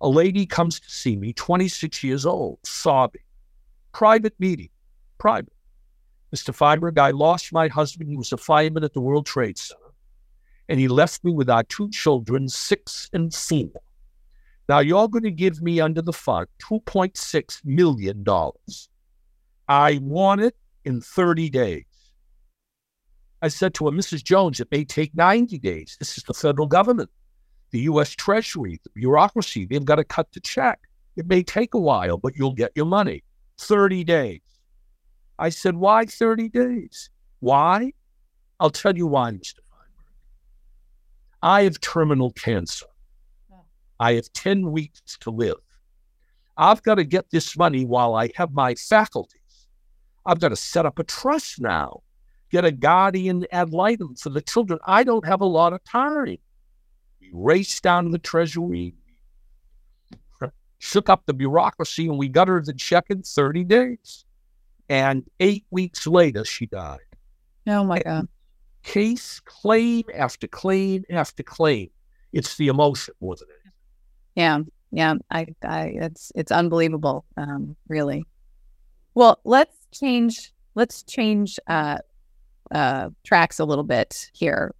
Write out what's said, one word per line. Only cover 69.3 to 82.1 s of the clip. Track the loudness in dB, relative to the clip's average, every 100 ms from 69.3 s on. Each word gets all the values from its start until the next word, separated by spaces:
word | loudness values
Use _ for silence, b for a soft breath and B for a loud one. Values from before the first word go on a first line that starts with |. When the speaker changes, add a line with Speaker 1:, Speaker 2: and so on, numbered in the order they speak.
| -18
Speaker 1:
claim | -20 -6 2 2 2 0 -4
after | -4 -4 -4 -14
claim | -6 -2 0 0 -2 -4
after | -4 -4 -8
claim. | -14 0 0 0 -4 _ _ _ _
It's | -6 -6 -2
the | 0
emotion | 4 2 0 -10 -12
more | -12 -12
than | -16
anything. | _ _ _ _ _ _ _ _ 0
Speaker 2:
Yeah, | 2 0 -2 _ _
yeah. | -2 0 0 -4
I, | -8 -8 -10
I, | -8 -6 -6 -8
it's, | -8 -10 -10 -8
it's | 0
unbelievable, | 0 2 2 0 0 -2 -4 -8 -12
um, | -8 -8 -10 -14 -8
really. | -4 -4 -6 -10 _ _ _ _ _ _ _ _ 6
Well, | 8 6
let's | 4 4 4 _ _
change, | -6 -2 0 0 -2 -12 _ _ -4
let's | -4 -4
change, | -10 -4 0 0 -2 -8 -4
uh, | -4 -2 -6 -10